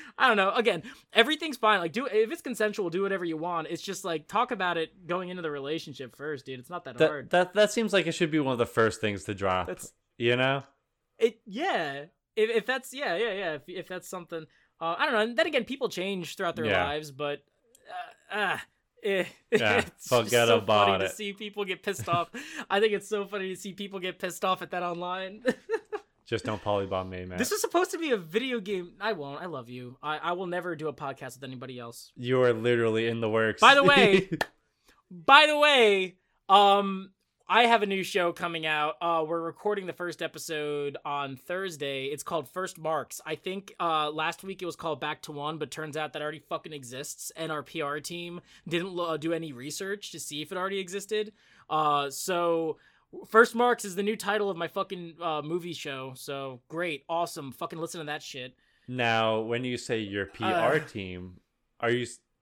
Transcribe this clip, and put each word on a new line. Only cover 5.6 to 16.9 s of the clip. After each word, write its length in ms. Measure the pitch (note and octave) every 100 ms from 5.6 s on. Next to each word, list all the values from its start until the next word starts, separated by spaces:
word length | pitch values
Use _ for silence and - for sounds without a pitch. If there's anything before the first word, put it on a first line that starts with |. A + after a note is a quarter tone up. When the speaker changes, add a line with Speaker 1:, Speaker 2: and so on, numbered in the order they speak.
| C3+ D#3+ F#3 C3 B2+
Speaker 1:
first, 300 | - D3 C#3+
dude. 160 | C3+ C3
It's 80 | B2
not 160 | D#3
that 140 | - A#2+
Speaker 2:
That, 100 | D#3
Speaker 1:
hard. 220 | D3 A#2+
Speaker 2:
that, 240 | F3 F3+
that 180 | G3+ G#3
seems 220 | A#3 G#3+
like 120 | F#3+ D#3+
it 60 |
should 180 | - E3+
be 100 | D#3
one 120 | C3+
of 60 | A#2+
the 80 | A2+
first 340 | - A2 -
things 240 | G#2+ G2
to 80 | -
drop, 340 | G2 G2 F#2 F2
Speaker 1:
That's 260 | F2+ - _ _ -
Speaker 2:
you 180 | A#2 B2
know? 280 | C3 C#3 - _ _ _ _ -
Speaker 1:
It, 220 | A3+ - -
yeah. 580 | G3+ F#4+ A#3 D#3 C#3 D#3 _ _ -
If, 140 | A3
if 160 | A3+ -
that's, 260 | C4 B3+
yeah, 240 | C4 C4 E3+
yeah, 160 | A3+
yeah. 200 | F#3+ F3+
If, 80 | D3 D3+
if 220 | F#3 D#3+
that's 180 | F3+ -
something, 380 | F#3 E3+ E3 D#3 _ _ -
uh, 140 | E3 E3
I 60 | D4+
don't 80 |
know. 60 | A3+
And 140 | A3 A#3+
then 80 | E4+
again, 180 | C#4+
people 240 | A3 B3 A#3
change 480 | - F#3+ F#3+ D#3+ -
throughout 200 | F3 D#3+
their 100 | A#3
Speaker 2:
Yeah. 180 | F#2
Speaker 1:
lives, 260 | F2+